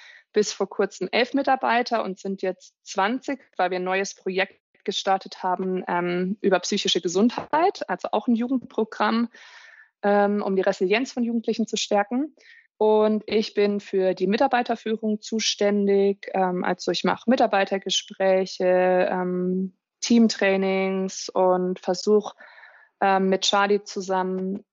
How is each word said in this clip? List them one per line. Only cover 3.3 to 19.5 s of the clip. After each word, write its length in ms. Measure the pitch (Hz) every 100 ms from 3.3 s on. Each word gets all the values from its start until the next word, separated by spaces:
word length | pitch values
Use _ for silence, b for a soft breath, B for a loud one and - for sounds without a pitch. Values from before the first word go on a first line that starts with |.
| 277 _ -
weil 140 | 180
wir 80 | 180
ein 60 |
neues 300 | 180 190 196
Projekt 460 | - 196 185 196 _ _ _
gestartet 580 | - - - 190 - -
haben, 400 | 190 180 185 185 -
ähm, 480 | 175 175 175 185 214
über 200 | 202 180
psychische 400 | - 202 196 175
Gesundheit, 880 | 175 180 233 - - 302 370 - -
also 200 | 185 -
auch 160 | - -
ein 80 | 226
Jugendprogramm, 920 | 240 269 - - 220 - 208 226 233 B B B B B B _
ähm, 400 | 208 202 202 208
um 120 | 202
die 80 | 190
Resilienz 500 | 190 190 185 214 262
von 120 | -
Jugendlichen 420 | 233 233 226 220 220
zu 100 | 214
stärken. 580 | - 208 202 247 302 - B B B -
Und 480 | 214 214 214 214 -
ich 280 | 220 214
bin 260 | - 202 202
für 340 | - 196 185
die 120 | 185 185
Mitarbeiterführung 920 | 214 277 240 240 226 220 220 220 214
zuständig. 1080 | - 220 - - 202 208 202 196 196 196 -
Ähm, 300 | 190 185 180
also 280 | - 180 -
ich 120 | 175
mache 240 | - - -
Mitarbeitergespräche, 1800 | 254 233 196 196 196 190 - - 202 190 190 185 - 185 180 185 180 -
ähm, 640 | 185 180 180 180